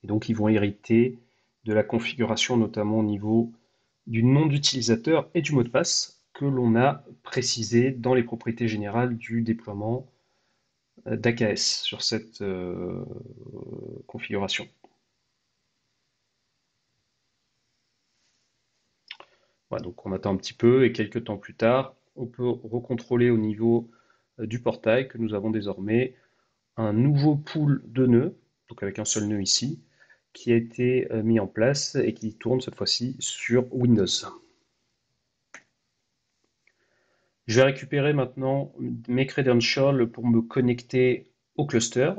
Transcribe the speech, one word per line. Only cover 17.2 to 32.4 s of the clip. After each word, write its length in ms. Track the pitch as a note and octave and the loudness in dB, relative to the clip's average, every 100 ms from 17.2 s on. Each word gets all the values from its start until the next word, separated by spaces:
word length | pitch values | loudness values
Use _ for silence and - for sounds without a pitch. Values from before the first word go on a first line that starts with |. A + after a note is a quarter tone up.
| _ _ _ _ _ _ _ _ _ _ _ _ _ _ _ _ _ _ _ - - _ _ _ _ | _ _ _ _ _ _ _ _ _ _ _ _ _ _ _ _ _ _ _ -20 -20 _ _ _ _
Voilà, 160 | A2 | -8
donc 220 | A#2 - G#2 | -8 -12 -8
on 60 | |
attend 200 | F#2+ G2+ | -4 -2
un 40 | F#2+ | -4
petit 180 | - | -6
peu 300 | - A#2 C3 | 2 4 6
et 80 | B2 | 4
quelques 320 | A#2 G#2 A#2+ | 2 -6 -6
temps 120 | A#2 G2+ | -8 -10
plus 180 | - | -12
tard, 400 | - A2+ B2+ C3+ _ _ - | 0 2 2 0 _ _ -14
on 100 | A#2 | -14
peut 220 | - B2 | -4 -4
recontrôler 840 | A#2+ A2 A#2+ A#2+ A#2+ - B2 B2 | -4 -6 -8 -6 -8 -2 2 4
au 60 | A2+ | 4
niveau, 540 | G#2+ G#2+ A#2 A#2 A#2 _ _ _ _ - | 0 0 2 2 0 _ _ _ _ -12
euh, 80 | A2 | -8
du 140 | A#2+ | -4
portail 460 | A#2+ A2+ A2+ A#2+ C3+ | -4 -2 2 2 0
que 100 | A2+ | -6
nous 160 | A2 | -4
avons 160 | G#2 G#2+ | -2 -2
désormais 640 | A2 G2+ F#2+ G2+ A2+ B2+ - _ _ _ _ _ - | -4 -4 -8 0 0 0 -6 _ _ _ _ _ -4
un 160 | A2 | 0
nouveau 440 | G#2+ C3+ C#3+ D3+ D3 | 2 4 4 2 0
pool 460 | D3+ D#3+ D3 C3+ - | -4 -2 0 0 -2
de 200 | A#2 C3 | 0 4
nœuds, 300 | A#2 D#3 - _ _ _ | 4 4 -6 _ _ _
donc 140 | A#2 | -10
avec 160 | G2+ F#2+ | -8 -6
un 60 | |
seul 220 | G#2+ A2+ G#2 | -4 -4 -2
nœud 160 | G#2 | -4
ici, 380 | F#2+ - B2 E3 _ _ _ _ _ | -2 -2 -2 -8 _ _ _ _ _
qui 200 | - - | -10 0
a 40 | A#2 | 2
été, 540 | A#2 - B2 B2+ - | 0 -4 0 0 -2
euh, 100 | A2+ | -2
mis 180 | A2 A2+ | 2 2
en 60 | G2 | 2
place 500 | - A#2 C#3+ - C#3 | 0 2 2 -2 -2
et 180 | A#2 | -2
qui 200 | A2+ A2 | -2 -10
tourne 260 | - | -8